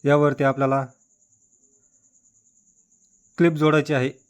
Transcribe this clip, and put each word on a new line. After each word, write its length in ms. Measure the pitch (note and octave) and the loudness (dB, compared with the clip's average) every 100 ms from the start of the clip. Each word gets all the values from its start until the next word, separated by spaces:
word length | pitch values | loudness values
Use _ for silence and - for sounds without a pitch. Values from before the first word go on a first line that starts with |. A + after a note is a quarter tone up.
यावरती 400 | C#3 D3 D3 C#3 | 2 2 2 0
आपल्याला 420 | C#3 C3+ C3+ C3+ B2+ _ _ _ _ _ _ _ _ _ _ _ _ _ _ _ _ _ _ _ _ _ _ _ _ - | -2 0 -2 -2 -6 _ _ _ _ _ _ _ _ _ _ _ _ _ _ _ _ _ _ _ _ _ _ _ _ 0
क्लिप 140 | E3+ | 0
जोडायची 420 | D#3 D#3 D3+ D3 | 2 0 0 0
आहे. 160 | C#3+ C3 - | -2 -4 -8